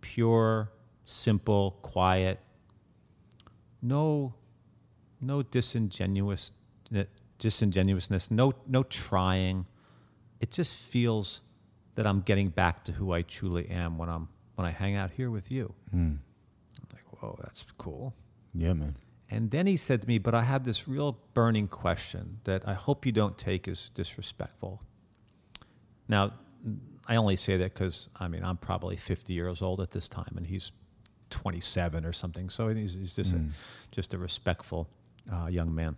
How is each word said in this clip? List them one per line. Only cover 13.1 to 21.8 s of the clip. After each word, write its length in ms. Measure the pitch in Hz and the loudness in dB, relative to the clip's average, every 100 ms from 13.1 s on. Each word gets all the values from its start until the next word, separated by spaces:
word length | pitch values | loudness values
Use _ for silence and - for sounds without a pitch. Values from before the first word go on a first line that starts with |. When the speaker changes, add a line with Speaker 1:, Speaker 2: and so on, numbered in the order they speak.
Speaker 1:
I 80 | 85 | 0
truly 480 | 85 - 95 87 - | -2 -4 -2 -2 -2
am 280 | 90 85 80 | -4 -4 -4
when 120 | 85 | -4
I'm, 180 | 82 80 - - - | -4 -6 -14 -18 -4
when 100 | 90 | -2
I 60 | |
hang 240 | 90 95 101 | -2 -2 -2
out 160 | 98 | -4
here 180 | - 127 | -4 -4
with 220 | 110 92 | -4 -6
you." 220 | 131 104 - - | -6 -6 -10 -4
Speaker 2:
Hmm. 240 | 92 82 71 - _ _ _ _ - | 0 2 0 -8 _ _ _ _ -20
Speaker 1:
I'm 80 | - | -20
like, 280 | - - - | -20 -20 -14
"Whoa, 160 | 53 - | -12 -12
that's 240 | - - - - | -14 -16 -20 -14
cool." 360 | - 71 127 - - _ _ | -12 -10 -12 -12 -20 _ _
Speaker 2:
Yeah, 200 | 85 82 | 0 2
man. 220 | 87 73 67 - - _ | 2 0 -6 -12 -20 _
Speaker 1:
And 220 | 110 110 | -4 -2
then 160 | 135 185 | 2 2
he 100 | 185 | 2
said 240 | - 127 | 2 0
to 60 | 113 | 2
me, 100 | 113 | 0
"But 160 | 101 | 2
I 100 | 117 | 2
have 200 | 120 135 | 2 0
this 240 | 123 107 - | 0 -4 -4
real 320 | 135 147 123 _ | -2 -2 -4 _
burning 340 | - 117 110 104 | 2 4 4 0
question 720 | - | -2